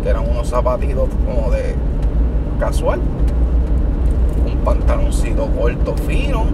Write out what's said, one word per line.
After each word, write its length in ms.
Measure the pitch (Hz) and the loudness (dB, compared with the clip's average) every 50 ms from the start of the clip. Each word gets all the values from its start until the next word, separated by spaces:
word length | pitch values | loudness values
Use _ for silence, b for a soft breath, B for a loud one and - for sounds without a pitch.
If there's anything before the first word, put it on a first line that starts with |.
| - | 0
que 60 | - | 0
eran 200 | - - - - | 0 0 0 -2
unos 200 | - - - - | -2 -2 -2 -2
zapatitos 580 | - 123 123 - - - - - 135 135 139 131 - - - | -2 0 0 0 0 0 -2 -2 0 0 0 0 0 -2 -2
como 240 | - - 127 127 120 | 0 0 0 0 0
de 240 | - - 127 123 - - - - - - - - - - - - - - - - - - | 0 0 0 -2 -2 -2 -2 -2 -2 0 -2 0 0 2 0 0 0 -2 -2 -2 -2 -2
casual. 400 | - - - - - 180 233 - - - - - - - - - - - - - - - - - - - - - - - - - - - - - - | -2 0 0 0 0 0 0 0 -2 -2 -2 0 0 0 2 2 0 2 2 2 2 2 0 0 0 0 0 0 0 0 2 2 0 0 2 0 0
Un 120 | - - - | 0 0 0
pantaloncito 880 | - - - - - - - - - - - - - - - - 143 - | 0 2 0 2 2 2 2 2 2 0 2 0 0 2 0 0 0 0
corto, 480 | - - 151 - - 147 - - - - - | 0 0 0 0 0 0 -2 -2 0 -2 -2
fino. 380 | - - - - - - - - 151 | 0 0 0 0 2 0 0 0 0